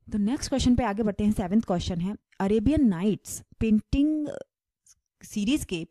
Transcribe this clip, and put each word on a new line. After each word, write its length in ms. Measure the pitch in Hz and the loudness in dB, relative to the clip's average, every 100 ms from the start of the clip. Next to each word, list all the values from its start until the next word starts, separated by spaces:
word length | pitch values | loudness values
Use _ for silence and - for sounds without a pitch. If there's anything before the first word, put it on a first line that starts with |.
| - | -6
तो 60 | 214 | -2
नेक्स्ट 300 | 208 302 - | 0 -2 -2
क्वेश्चन 280 | 262 247 247 | 0 4 4
पे 80 | |
आगे 180 | 233 202 | 2 0
बढ़ते 220 | 214 190 | -2 0
हैं। 80 | 208 | 0
सेवंथ 280 | 214 180 214 | 0 0 0
क्वेश्चन 400 | - 175 - 170 | 2 -2 -2 -4
है, 160 | 185 214 _ - | -4 -6 _ -4
अरेबियन 460 | 196 220 220 311 247 | 0 2 2 4 2
नाइट्स 540 | 165 208 180 - - - - | 2 0 -2 -6 -16 -14 -4
पेंटिंग 680 | 220 214 - 277 302 311 294 - - _ _ _ _ _ _ _ | 0 0 2 0 0 0 -4 -10 -16 _ _ _ _ _ _ _
सीरीज 400 | - 214 202 302 | -10 -4 0 0
के 220 | - 170 170 | -2 -8 -4